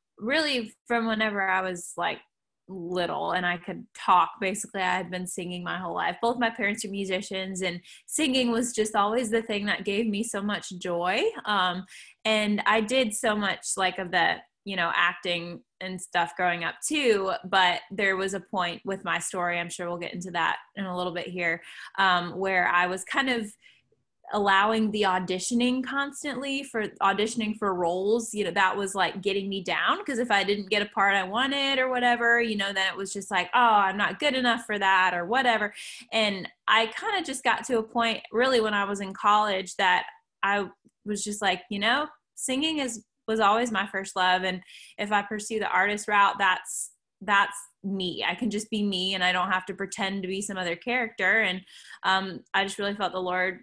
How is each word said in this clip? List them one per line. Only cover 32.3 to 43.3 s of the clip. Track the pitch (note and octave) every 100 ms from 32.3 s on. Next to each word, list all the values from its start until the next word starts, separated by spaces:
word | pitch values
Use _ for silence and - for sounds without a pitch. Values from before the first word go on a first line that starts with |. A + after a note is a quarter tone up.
| A#3
you | A#3 G#3
know, | G3
then | G3 F#3+
it | F3+
was | G3
just | G3+ F#3+
like, | F#3+ F3+
"Oh, | B3
I'm | A#3+ G#3+ F#3+ G3
not | F#3 G3
good | D4
enough | C4 B3 A3+
for | - G#3
that," | F#3+ F#3+ F#3
or | F3 F3
whatever. | B3+ B3 A3 G#3 - - - -
And | A3 G#3+ F#3+ - _ -
I | A3 A3+
kinda | - G#4 G4
just | D#4+ C4
got | B3+ A3
to | A3+ A#3
a |
point | A3 A#3+ A3+ A3 -
really | G#3+ C4 B3
when | G#3+
I | G#3
was | G3+ G3+
in | F#3+
college | G3 G#3 G#3 G#3 F#3+ F#3+ -
that | F#3+ F3+ - - _ _
I | G3 G3+ F#3 - _ _
was | G#3 G#3
just | G#3 G#3
like, | G3 F#3 -
you | G3+
know, | G#3+ C4+ D4+ - _
singing | - - C4 D#4+ D4+
is, | B3+ A3+ - _
was | -